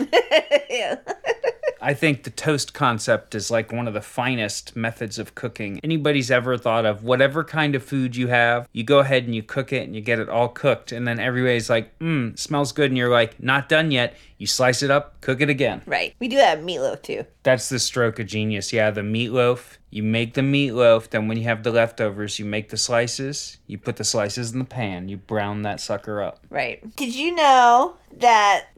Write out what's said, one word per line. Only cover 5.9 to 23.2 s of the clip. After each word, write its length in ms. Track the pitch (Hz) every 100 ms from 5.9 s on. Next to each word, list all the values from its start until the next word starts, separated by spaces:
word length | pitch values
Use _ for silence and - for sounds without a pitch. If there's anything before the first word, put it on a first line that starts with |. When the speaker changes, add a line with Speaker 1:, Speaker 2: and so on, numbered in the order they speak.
| 160 147 143 120
Speaker 2:
ever 260 | 123 123 120
thought 300 | 120 113 110
of. 180 | 104
Whatever 400 | 113 127 135 147
kind 300 | 156 156 151
of 100 | 139
food 320 | - 139 127 120
you 120 | 123
have, 420 | 123 117 120 -
you 120 | -
go 160 | 113 139
ahead 240 | 135 131 120
and 80 |
you 80 | 113
cook 320 | 107 143 127
it 80 | 131
and 120 | 71 110
you 60 |
get 180 | 104 117
it 100 | 107
all 180 | 113 117
cooked. 440 | - 143 117 -
And 160 | 120 120
then 120 | 117
everybody's 520 | 120 123 127 120 113
like, 260 | 117 107 -
"Mm, 400 | 165 156 117 -
smells 340 | - 147 139
good." 200 | - 143
And 60 | 127
you're 100 | 123
like, 320 | 120 113 -
"Not 260 | 123 139 131
done 220 | 156 160
yet." 260 | 127 120 - - -
You 80 | 104
slice 380 | - 127 120
it 80 | 135
up, 280 | 143 - -
cook 200 | - 131
it 80 | 147
again. 320 | 135 123 98 -
Speaker 1:
Right. 260 | 117 87 -
We 80 | 247
do 100 | 269
that 220 | 220 156
at 40 |
meatloaf, 380 | 170 160 131 -
too. 240 | - 104 117 _
Speaker 2:
That's 260 | 135 127 -
the 100 | 127
stroke 400 | - 127 117 107
of 80 | 104
genius. 440 | 107 107 104 -
Yeah, 200 | 117 107
the 100 | 104
meatloaf. 760 | 104 113 117 127 123 123 - - -
You 140 | 107
make 320 | 107 113 117 139
the 60 |
meatloaf. 680 | 135 139 139 117 120 113 -
Then 180 | 113 107
when 100 | 113
you 60 | 117
have 180 | 110
the 80 | 117
leftovers, 640 | 113 113 - 107 101 104 -
you 80 | 104
make 240 | 107 107
the 80 | 110
slices. 800 | - 117 117 -